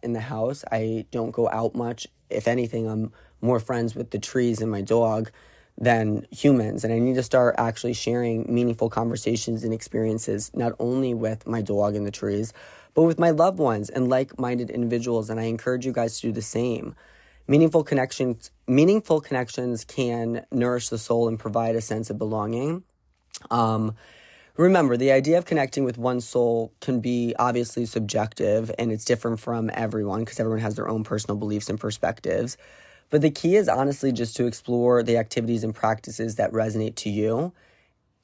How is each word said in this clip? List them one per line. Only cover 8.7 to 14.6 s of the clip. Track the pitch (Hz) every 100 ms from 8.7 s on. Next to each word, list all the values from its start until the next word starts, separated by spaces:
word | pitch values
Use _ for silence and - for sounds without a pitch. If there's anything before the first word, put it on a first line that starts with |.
| 113 123
conversations | 113 117 110 - 113 - 113
and | 113
experiences, | 110 - 113 110 107 - 104 -
not | - 120 -
only | 117 127 131
with | 117 110 110 -
my | 113
dog | 101 101 104
and | 104
the | 101
trees, | 101 101 101 113 - - - -
but | -
with | 165 165
my | 170
loved | 156 175 190
ones | 143 107 104
and | 131 123
like-minded | 131 135 - 127 120